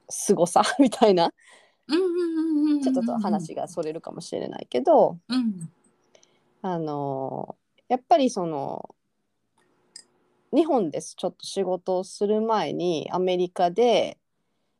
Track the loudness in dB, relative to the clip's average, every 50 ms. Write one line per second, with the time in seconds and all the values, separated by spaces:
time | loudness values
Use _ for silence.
0 | _ -14 -12 -4 0 0 2 2 2 2 2 2 2 2 2 2 2 2 4 4
1 | 4 4 6 4 2 0 -2 _ _ -20 -20 -20 _ _ _ _ _ -2 0 0
2 | 0 0 0 -2 -2 -2 -2 -2 0 0 0 2 2 2 2 2 0 0 0 0
3 | 0 -2 -2 -2 0 0 0 -2 -2 -6 -8 -8 -8 -8 -6 -6 -6 -6 -6 -8
4 | -10 -12 -12 -12 -10 -8 -8 -6 -6 -8 -10 -12 -8 -4 -2 0 4 6 8 8
5 | 8 6 2 -4 _ -4 -2 0 0 0 -2 -4 -8 -14 _ _ _ _ _ _
6 | _ _ _ _ _ _ _ _ _ _ _ _ -6 -4 -4 -4 -4 -4 -4 -4
7 | -4 -4 -4 -4 -6 -6 -8 -8 -10 -10 -12 _ _ _ _ _ _ -4 -4 -2
8 | _ 4 4 4 4 2 0 -2 -4 -4 -4 -6 -6 -6 -8 -10 -12 -16 -20 _
9 | _ _ _ _ _ _ _ _ _ _ _ _ _ _ _ _ _ _ -20 -20
10 | -20 _ _ _ _ _ _ _ _ -2 2 2 2 4 2 2 0 0 -4 -6
11 | -10 -10 -10 -8 -8 -8 -8 -8 -14 -8 -4 -4 -2 -2 -2 -4 -2 -2 -2 -2
12 | -4 -6 -6 -4 -2 0 0 0 0 0 0 0 0 -2 -4 -2 -2 -2 -2 -2
13 | -4 -4 -4 -2 0 0 0 0 -2 -2 -2 0 0 0 2 2 4 4 4 2
14 | 2 -2 -6 _ _ _ _ _ _ _ _ _ _ _ _